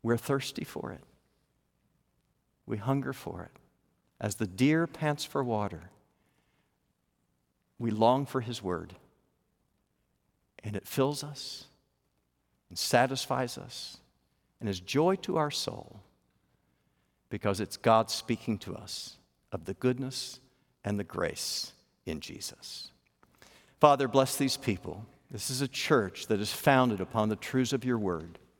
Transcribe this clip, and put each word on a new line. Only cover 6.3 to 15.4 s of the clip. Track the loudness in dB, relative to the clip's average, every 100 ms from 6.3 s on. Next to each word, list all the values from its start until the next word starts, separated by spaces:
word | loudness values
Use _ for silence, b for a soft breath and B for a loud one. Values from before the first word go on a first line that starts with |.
| _ _ _ _ _ _ _ _ _ _ _ _ _ _ _
we | -2
long | 6 6 6 2
for | -4
his | -4 -6
word." | -4 -4 -6 -16 _ _ _ _ _ _ _ _ _ _ _ _ _ _ _ -12
And | -6 -6
it | -4
fills | 0 0 0
us | -8 -12 -12 -14 -16 _ _ _ _ _ _ _ _ _ _
and | -6
satisfies | 2 4 4 0 -2 -2 -2 -6
us | -12 -12 -14 -16 _ _ _ _ _ _
and | -4
is | -4
joy | -2 2 4 2
to | 0
our | 0